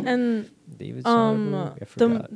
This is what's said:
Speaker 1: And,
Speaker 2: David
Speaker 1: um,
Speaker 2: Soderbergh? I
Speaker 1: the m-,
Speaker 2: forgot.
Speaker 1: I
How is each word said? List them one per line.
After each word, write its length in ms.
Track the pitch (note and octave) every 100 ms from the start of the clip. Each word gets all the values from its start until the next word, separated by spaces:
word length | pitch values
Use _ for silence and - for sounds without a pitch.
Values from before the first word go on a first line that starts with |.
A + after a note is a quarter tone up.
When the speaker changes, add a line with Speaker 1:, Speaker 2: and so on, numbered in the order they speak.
| C4
Speaker 1:
And, 440 | B3 A#3+ A3 - _ - -
Speaker 2:
David 280 | - B2 A#3
Speaker 1:
um, 460 | A#3 A3 A3 G#3
Speaker 2:
Soderbergh? 300 | F#3+ F3 -
I 40 | - -
Speaker 1:
the 80 | A#3
m-, 60 |
Speaker 2:
forgot. 180 | A3+
Speaker 1:
I 40 | -